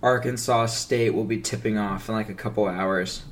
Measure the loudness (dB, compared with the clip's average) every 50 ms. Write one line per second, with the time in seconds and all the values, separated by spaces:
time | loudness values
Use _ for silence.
0 | 4 4 4 4 2 -2 -4 -4 0 2 2 4 4 2 0 -4 -2 0 2 4
1 | 4 4 2 2 0 0 -2 -2 -2 -4 -6 -2 -2 0 0 0 0 0 -2 -4
2 | -4 -4 -4 -4 -2 -4 -8 -6 -6 -4 0 0 0 0 0 0 0 2 2 0
3 | 0 -2 -6 -10 -12 -14